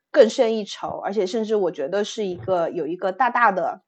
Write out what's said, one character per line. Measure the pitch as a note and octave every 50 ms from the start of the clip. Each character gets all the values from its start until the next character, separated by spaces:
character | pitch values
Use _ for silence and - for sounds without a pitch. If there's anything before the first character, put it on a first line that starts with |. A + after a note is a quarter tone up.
| _ _ -
更 | G#3+ G#3+ A3
胜 | - - B3 A3 A3+
一 | A3 G#3
筹， | - - - - D#3 - -
而 | - F3+ G3
且 | G#3+ F#3
甚 | F#3 A#3+ A3+ A3
至 | G#3 A3
我 | G#3 F#3+ F3
觉 | F3 - C#3 B2
得 | - G3+ G#3+
是 | - - A3+ G#3
一 | F#3+ F3+
个， | - - F#3+ F#3 F3 E3 D#3
有 | - F3 D3+
一 | D3 F3
个 | F3+ - F#3+
大 | F#3 - B3+ A#3+
大 | A#3+ A#3+ A#3+ A3
的 | F#3+ F3+ E3 B2 G2 - _